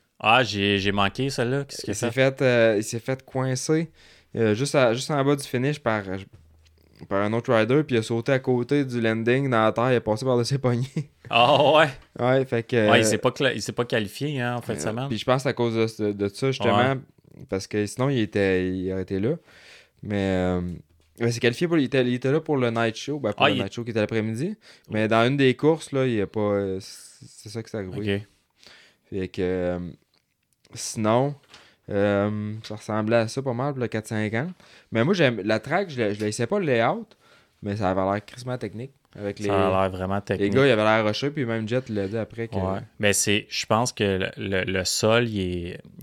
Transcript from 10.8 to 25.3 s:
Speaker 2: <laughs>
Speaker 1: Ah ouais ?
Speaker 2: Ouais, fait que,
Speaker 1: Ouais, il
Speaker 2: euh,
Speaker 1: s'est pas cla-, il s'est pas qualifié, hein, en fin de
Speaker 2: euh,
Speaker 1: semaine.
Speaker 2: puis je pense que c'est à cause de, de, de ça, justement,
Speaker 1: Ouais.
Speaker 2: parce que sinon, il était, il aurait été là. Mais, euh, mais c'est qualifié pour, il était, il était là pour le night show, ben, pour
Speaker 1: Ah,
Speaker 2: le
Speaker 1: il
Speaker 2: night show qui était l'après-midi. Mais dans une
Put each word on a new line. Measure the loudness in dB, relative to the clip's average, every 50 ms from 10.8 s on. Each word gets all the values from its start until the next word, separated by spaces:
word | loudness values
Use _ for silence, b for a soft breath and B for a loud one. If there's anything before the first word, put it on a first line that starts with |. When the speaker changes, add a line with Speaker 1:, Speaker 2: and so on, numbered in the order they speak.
| -2 -4 -6
Speaker 2:
<laughs> | -6 -8 -8 _ _ -10 0
Speaker 1:
Ah | 4 4 6 6 6 6 6 6 6
ouais ? | 6 6 4 2 -4 -16 _ _ -2
Speaker 2:
Ouais, | 0 2 2 2 2
fait | 0 -2 -4 -2
que, | 0 2 2 6 6
Speaker 1:
Ouais, | 6 6
il | 6
Speaker 2:
euh, |
Speaker 1:
s'est | 4 2 2
pas | 0 0
cla-, | 0 2 0 0 0
il | -2
s'est | -4 -6 -4
pas | -4 -4
qualifié, | -2 -2 -2 -2 -4 -6 -6 -6 -6 -4 -4
hein, | -4 -4 -4 -4
en |
fin | -6 -6 -6
de | -6
Speaker 2:
euh, |
Speaker 1:
semaine. | -4 -6 -4 -4 -4 -4
Speaker 2:
puis | -6 -4
je | 0
pense | 0 0 2
que | 2
c'est | -2
à | -2
cause | 0 0 0 2 0 0 0 -2 -2
de, | -2 -2
de, | -2
de | -2 -2 -4
ça, | -2 -2 -2 -2
justement, | -2 0 0 2 4 4 4 2 0
Speaker 1:
Ouais. | -2 -6 -12 _ _ _ _ -20 -20 -8 -6
Speaker 2:
parce | -6 -6 -4 -4
que | -2 -2 -2
sinon, | -2 -2 -2 -2 0
il | 0 0
était, | 0 0 0 0 2 2 2 2 0 0 -2
il | -4 -4 -4
aurait | -4 -6 -4
été | -4 -4 -2
là. | -2 -2 -2 -4 B B B B B B B B B B B _ -10
Mais, | -6 -4 -2 0 0 0 0
euh, | 0 0 0 -2 -4 -6 -8 -10 -14 _ _ _ _ _ _ -4
mais | -2 -2
c'est | -2 0
qualifié | 0 0 0 0 -2 0
pour, | 2 0
il | 0
était, | 2 0 0 0
il | 0 -2
était | -2 -2 -2
là | -2 -2
pour | -2 -2 -2 0
le | 0 0
night | 0 0 0 0 -2
show, | -4 -6 -8 -6 -4
ben, | -4 -4 0
pour | 2 2
Speaker 1:
Ah, | 2
Speaker 2:
le | 2 0
Speaker 1:
il |
Speaker 2:
night | -2 -4 -6
show | -8 -10
qui | -4
était | -2 -2
l'après-midi. | 0 0 0 -2 -2 -2 -4 -4 -6 -6 -8 B B B B B B -6
Mais | -2 0 0 2
dans | 4 4 4
une | 4